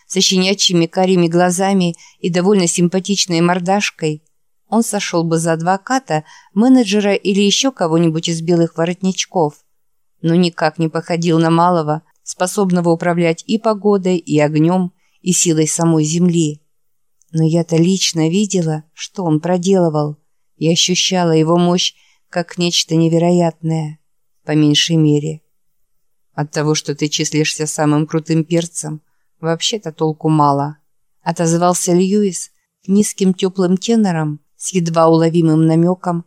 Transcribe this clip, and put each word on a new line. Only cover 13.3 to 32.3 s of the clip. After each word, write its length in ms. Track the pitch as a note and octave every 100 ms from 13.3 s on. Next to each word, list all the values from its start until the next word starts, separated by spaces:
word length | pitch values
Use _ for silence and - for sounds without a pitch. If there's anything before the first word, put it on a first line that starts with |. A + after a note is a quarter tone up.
| E3 -
и 100 | A3
погодой, 600 | A3+ G#3 G#3 G3+ F#3 F#3
и 220 | - D3
огнём, 540 | D3 D3+ D#3+ F#3 F3+ - _ _
и 100 | F#3
силой 360 | F3 F3 D#3 D#3
самой 360 | - E3 D#3+
земли. 580 | D3+ E3+ F3+ E3+ D#3 D3+ _ _ _ _ _ _ _
Но 120 | D#3+
я-то 340 | D#3+ E3+ E3 E3
лично 520 | E3+ F#3+ - E3 D#3+
видела, 540 | F#3+ G#3 F#3+ D#3+ D#3 -
что 300 | - - -
он 160 | F3 D3+
проделывал, 800 | E3+ F3+ F3+ F#3+ E3+ D3+ D3 D3+ _ _ _ _
и 140 | D#3
ощущала 600 | E3+ - F3+ - F#3 E3+
его 260 | D#3+ D#3 F3
мощь 360 | F3 F3 - - _ _ _
как 280 | F3 E3+ -
нечто 380 | F3 - - D#3+
невероятное, 1040 | E3 E3 E3+ F3 E3 - D#3+ D#3+ D3+ D#3 _ _ _ _ -
по 60 |
меньшей 440 | D3+ D3 D3 - D#3+
мере. 460 | D3+ D3 D#3 D#3 _ _ _ _ _ _ _ _ _
"От 180 | - D3
того, 240 | D#3 D3 D3+
что 200 | - C#3+
ты 120 | D3+
числишься 580 | - D3+ D3+ D#3 - D3+
самым 400 | - D3+ D3 D#3
крутым 360 | D#3+ D#3 D#3+
перцем, 580 | D#3 E3+ E3+ - D3+ D#3 _ _ _ _
вообще-то 520 | D#3+ E3 - A#2 D#3+
толку 380 | - D#3+ D#3 D#3
мало", 480 | D#3 C#3+ C#3 D3 D3+ _ _ _ _
отозвался 720 | E3+ E3+ E3 E3+ F3 F3+ -
Льюис 580 | F3 F#3+ G#3 G3+